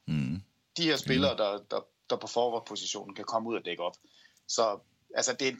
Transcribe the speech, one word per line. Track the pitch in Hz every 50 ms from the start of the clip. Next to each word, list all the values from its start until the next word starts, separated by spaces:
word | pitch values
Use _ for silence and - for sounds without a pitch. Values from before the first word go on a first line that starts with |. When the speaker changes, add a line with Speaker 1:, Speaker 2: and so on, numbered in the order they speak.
| _
Speaker 1:
Mhm. | - 80 76 67 64 80 98 98 _ _ _ _ _ -
Speaker 2:
De | -
her | 165 156 147
spillere, | 131 - 143 131 131 143 135
Speaker 1:
Mhm. | 117 110
Speaker 2:
der, | 107 101 101 101 - -
der, | 107 98 - - _ _ _ -
der | 127
på | 117 -
forward-positionen | 110 - 120 120 123 117 113 - - 104 101 - - - 104 98 101 95
kan | 104 101
komme | - 117 113 113 113
ud | 113
og | 92 -
dække | 90 87 82
op. | 85 90 - - _ _ _ _ - - _ _ _ -
Så, | - - 113 110 101 98 - _ _ _ _ - -
altså, | 131 123 127 120 -
det, | 139 131 123